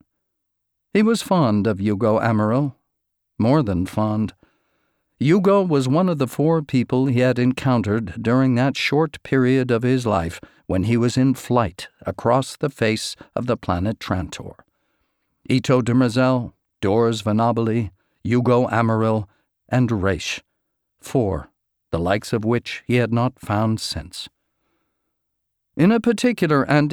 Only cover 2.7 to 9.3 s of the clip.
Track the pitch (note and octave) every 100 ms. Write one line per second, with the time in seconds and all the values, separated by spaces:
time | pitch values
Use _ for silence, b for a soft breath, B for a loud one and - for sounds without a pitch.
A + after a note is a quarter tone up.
2.7 | - _ _ _ _ _ - A2 D#3 A2
3.7 | F2 F2+ - G#2+ G#2+ G#2+ - _ _ _
4.7 | _ _ _ _ - C#3 G3 F#3+ G3+ F#3
5.7 | C#3+ B2+ D3+ F#3 D#3 C3 - D3+ E3 D3+
6.7 | B2+ A#2+ C3 C3+ A#2+ B2+ B2 B2 B2+ C3+
7.7 | B2 G2+ A2 G2+ G2+ A2+ B2+ C3 B2 C3+
8.7 | - - C#3+ D#3+ - -